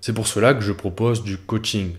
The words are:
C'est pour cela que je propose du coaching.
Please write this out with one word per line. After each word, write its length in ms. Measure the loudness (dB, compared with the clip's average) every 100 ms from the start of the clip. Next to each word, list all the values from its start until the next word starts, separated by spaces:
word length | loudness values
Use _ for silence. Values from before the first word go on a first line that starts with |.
C'est 140 | -4
pour 120 | -2 -2
cela 260 | 4 4
que 120 | 4
je 80 | 0
propose 500 | -2 -4 0 0 0
du 160 | -2 -8
coaching. 540 | -4 -2 0 -2 -2